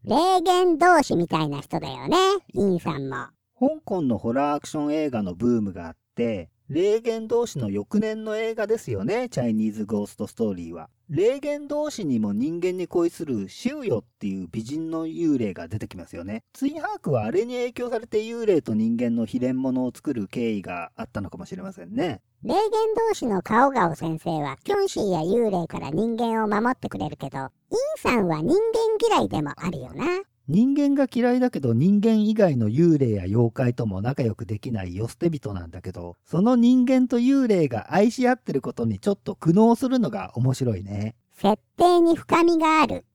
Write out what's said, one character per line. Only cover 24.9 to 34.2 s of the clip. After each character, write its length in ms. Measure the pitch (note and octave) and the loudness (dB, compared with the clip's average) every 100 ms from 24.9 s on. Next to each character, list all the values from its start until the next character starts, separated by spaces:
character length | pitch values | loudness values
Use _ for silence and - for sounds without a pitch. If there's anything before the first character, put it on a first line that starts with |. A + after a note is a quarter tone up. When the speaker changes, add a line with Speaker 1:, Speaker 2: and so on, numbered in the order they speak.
| - | -2
Speaker 1:
ー 100 | G#3+ | -2
や 120 | F3 | 0
幽 280 | D#3+ A#3 A3 | 0 0 2
霊 180 | F3+ E3 | 0 -4
か 120 | E3+ | -8
ら 100 | C#3 | -4
人 280 | D#3 A3+ A3+ | -2 -2 -2
間 260 | A#3 A3+ | -2 0
を 60 | G#3+ | 0
守 260 | G#3 A#3+ C4 | 0 0 -2
っ 20 | |
て 120 | - | -6
く 80 | F#3+ | -6
れ 120 | F3+ | -8
る 60 | - | -8
け 140 | C#3 | -10
ど、 80 | C#3 | -10
陰 140 | C3+ _ _ G#4 C#5+ D#5 | -10 _ _ -4 -2 -2
さ 260 | - A#3+ | 0 0
ん 60 | F3+ | 0
は 140 | D#3 | 0
人 80 | E3 | 2
間 680 | F#4 A4+ A4+ A4+ G#4+ A4+ E4+ | 2 2 0 0 0 2 2
嫌 40 | |
い 80 | G#3 | 2
で 120 | F#3 | -2
も 120 | C#3+ C#3 | -4 -6
あ 160 | F3+ | -6
る 80 | D#3+ | -6
よ 140 | B2+ | -10
な。 100 | D3 C#4+ F4+ G4 _ - | -6 -4 -4 -6 _ 0
Speaker 2:
人 280 | F3 B3+ C#4+ | 2 4 4
間 180 | C#4+ C#4 | 2 2
が 140 | C4+ | 0
嫌 200 | A#3+ A#3+ | 2 2
い 80 | B3 | 2
だ 80 | B3 | 0
け 100 | D#3+ | 0
ど 140 | C3 | 0
人 260 | A2+ F3 G#3 | 4 4 4
間 260 | A3 A3 G#3+ | 4 4 2
以 80 | |
外 220 | A3 F#3+ B2+ | 4 4 4
の 140 | G#2+ | 2
幽 280 | B2 E3+ D3+ | 4 4 6
霊 140 | B2+ | 2
や 120 | G2+ | 0
妖 280 | F#2 A2 A#2 | 2 2 2
怪 220 | - B2 | 2 0
と 120 | A#2+ A2+ | 0 -4
も 160 | F#2 | -2
仲 220 | A2 C#3+ | -4 0